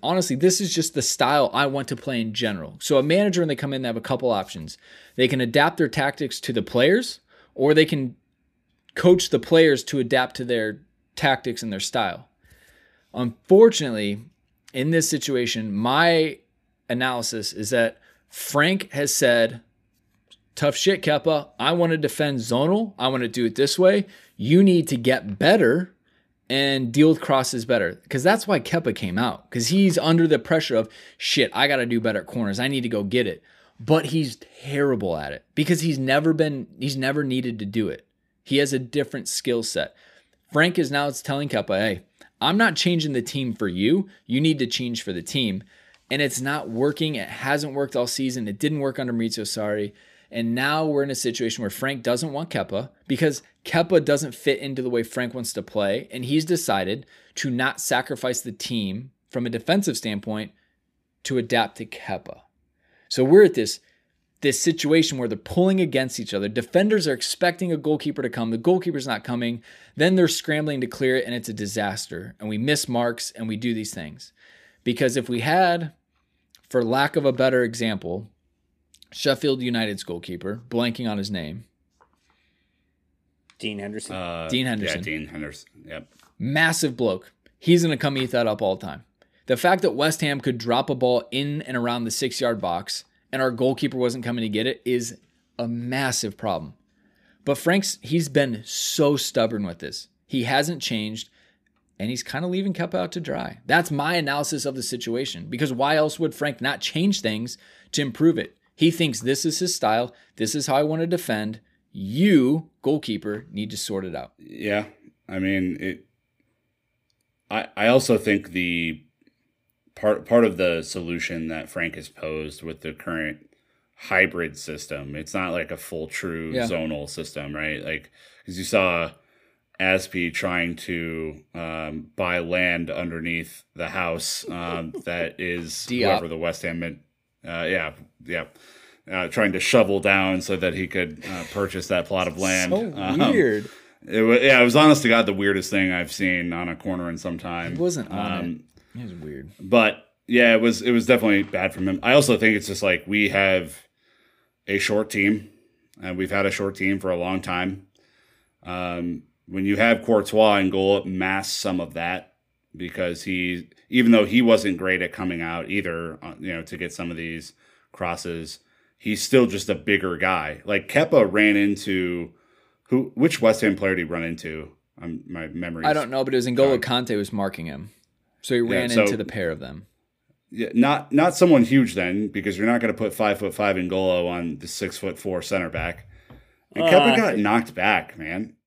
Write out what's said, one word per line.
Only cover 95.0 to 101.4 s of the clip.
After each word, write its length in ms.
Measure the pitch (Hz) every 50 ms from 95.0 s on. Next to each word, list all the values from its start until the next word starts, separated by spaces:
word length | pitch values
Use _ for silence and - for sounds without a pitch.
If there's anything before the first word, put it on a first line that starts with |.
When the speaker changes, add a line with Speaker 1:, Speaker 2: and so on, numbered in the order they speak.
| 117 117 - - _ _ _ _ _ _ _ -
Speaker 1:
a 80 | 120
massive 720 | 117 117 120 120 123 131 139 139 131 120 - - 104 98
problem. 380 | - 110 104 90 80 78 - - _ _ _ _ _ _ _ _ _ _ _ _ _ _
But 140 | 139 139 -
Frank's, 400 | - 165 185 196 196 - - -
he's 260 | - 117 156 170 160 139
been 340 | 131 147 139 127 113 110 113
so 520 | - - - - - - - 151 143 147
stubborn 480 | 131 - - - 131 113 110 117 101 101
with 140 | 87 85 -
this. 300 | - 65 - - - - _ _ _
He 160 | _ - 131 113
hasn't 380 | 123 135 139 151 160 170 135
changed, 480 | - - 120 107 107 107 110 110 - - _ _